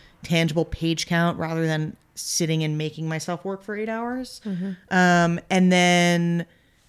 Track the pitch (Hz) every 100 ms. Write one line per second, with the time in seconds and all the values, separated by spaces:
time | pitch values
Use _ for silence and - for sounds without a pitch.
0 | - _ - 165 165 160 160 - 165 165
1 | - 170 170 160 160 165 160 156 156 -
2 | _ - - - 165 160 156 151 156 151
3 | 160 160 - 175 196 190 196 208 220 226
4 | 240 254 247 - 214 185 196 180 - 185
5 | 180 175 170 170 - 190 185 180 180 175
6 | 175 175 170 170 170 _ _ _